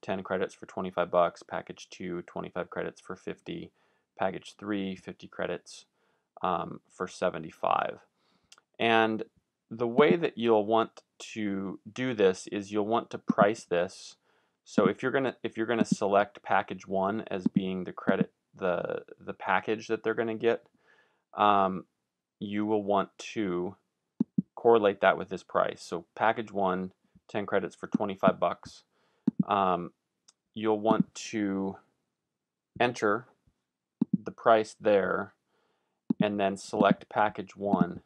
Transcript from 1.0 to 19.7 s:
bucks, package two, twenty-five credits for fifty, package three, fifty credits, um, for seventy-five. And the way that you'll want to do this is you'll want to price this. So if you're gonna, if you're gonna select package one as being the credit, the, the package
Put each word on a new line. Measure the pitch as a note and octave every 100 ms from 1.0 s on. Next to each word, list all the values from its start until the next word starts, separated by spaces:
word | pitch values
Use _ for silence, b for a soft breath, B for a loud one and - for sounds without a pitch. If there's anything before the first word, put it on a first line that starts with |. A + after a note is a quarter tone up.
| F2
bucks, | F2 E2+ -
package | - F2 - F2 -
two, | - F#2 F2
twenty-five | F2 F2+ F2 F2+ F2
credits | - F2 -
for | - F#2
fifty, | - F2+ - E2+ F2 _ _ _ _ -
package | F#2+ F#2 - -
three, | G2+ G#2 F#2+ F#2
fifty | - F2 F#2
credits, | - F2 F2 - - _ _ _ _ _ -
um, | F2+ F2 E2+ - _
for | - F2+
seventy-five. | - F#2 E2+ D#2+ - - - - - _ _ b b b b b _
And | A2+ A2+ A2+ A2 - _ _ _ _
the | A2+ A#2+
way | A#2+ D3 F3
that | E3 -
you'll | A#2 A2 G#2
want | A2 A2 - _ _ -
to | A2+ G#2 G2 G2 - -
do | G#2+ B2+
this | A2+ F#2+ F#2 -
is | G#2 G2
you'll | G#2 G#2
want | A2+ -
to | -
price | - - G#2 A2+ -
this. | F2 F#2 - - - _ _ _ _ _
So | - G2
if | G#2
you're | C3
gonna, | C#3 C3 -
if | A2 -
you're | A2
gonna | A#2 G#2+
select | - G2+ G2+ G2+ -
package | - G2 G2+ F#2+ -
one | F#2+ F#2+ G#2+ -
as | G2 F#2
being | - F#2+ F#2
the | F2
credit, | - - F#2+ F#2 _ _ -
the, | F#2+ F2 - - - -
the | F#2+
package | G2 - F#2+ G#2+